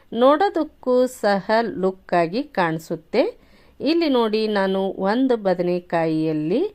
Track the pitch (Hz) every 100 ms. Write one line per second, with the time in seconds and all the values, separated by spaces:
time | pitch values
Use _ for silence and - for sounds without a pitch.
0 | _ 220 247 302 403 392 302 - - 247
1 | 254 - 208 202 190 220 233 - 185 190
2 | - 175 170 202 294 - 170 160 - 160
3 | - 214 359 - _ - - - 262 330
4 | 330 254 226 214 220 208 196 190 190 -
5 | 190 226 262 233 196 180 175 175 175 170
6 | 165 156 156 156 151 214 415